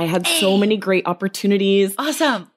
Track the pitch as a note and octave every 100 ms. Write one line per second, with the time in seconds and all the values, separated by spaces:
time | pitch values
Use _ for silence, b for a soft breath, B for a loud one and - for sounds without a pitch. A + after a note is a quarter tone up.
0 | E3 F3 F3 E4 G3 G3 G3+ G#3+ F#3+ F#3
1 | E3+ F3 G3 - G3 G3+ G3 G3 G3 G3
2 | C#4+ D4+ D#4 A3+ E3+